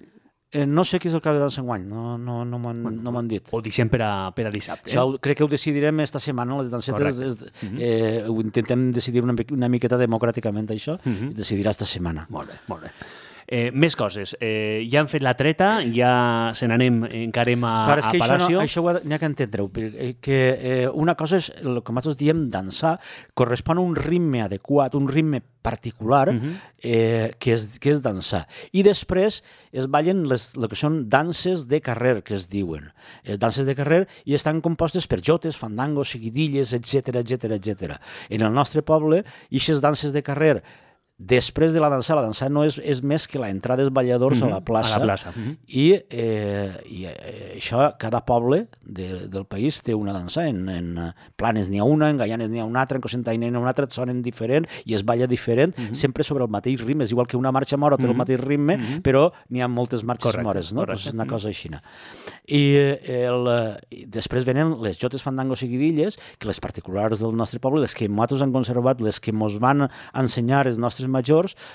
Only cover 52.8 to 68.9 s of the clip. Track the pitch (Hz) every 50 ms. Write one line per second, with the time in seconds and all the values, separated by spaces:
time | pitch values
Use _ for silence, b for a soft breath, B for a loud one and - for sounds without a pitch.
52.8 | 131 127 131 131 - 113 - 123 117 117 113 117 117 120 123 120 120 127 127 -
53.8 | 139 123 - 123 127 123 123 123 120 123 120 - 113 113 131 160 160 - B B
54.8 | B B 113 101 101 113 117 117 127 123 123 - - 120 113 123 156 180 - -
55.8 | 120 104 117 143 - 135 127 - 151 - 151 135 123 110 107 101 - 131 135 120
56.8 | 113 120 147 156 127 104 117 120 123 123 - 123 131 131 131 131 135 - 143 139
57.8 | 147 147 143 131 127 120 117 123 123 - 131 120 123 135 147 147 143 151 180 131
58.8 | 113 107 139 165 185 135 131 135 151 175 - B B B 123 127 123 123 120 120
59.8 | 123 120 123 113 113 117 123 120 - 120 101 92 98 107 95 95 85 85 104 135
60.8 | 190 - 95 98 98 - 113 113 117 127 117 110 98 107 95 - - - 76 69
61.8 | - B B B B B B B B B B B B B 147 143 143 139 143 143
62.8 | 143 139 139 135 - - 123 123 123 123 123 123 123 123 120 120 113 110 101 -
63.8 | - - - - - - 101 117 - - 117 123 123 131 127 143 156 160 156 113
64.8 | 113 104 90 - 120 123 131 131 - 143 131 131 131 131 127 - 127 117 123 127
65.8 | 147 160 165 147 160 208 - - B B B B - 107 95 - - - - -
66.8 | - 92 92 101 104 110 110 101 110 113 110 113 113 - - 120 - 131 139 156
67.8 | 131 110 - - 113 101 104 107 117 120 139 131 139 135 123 131 120 110 120 123
68.8 | 120 131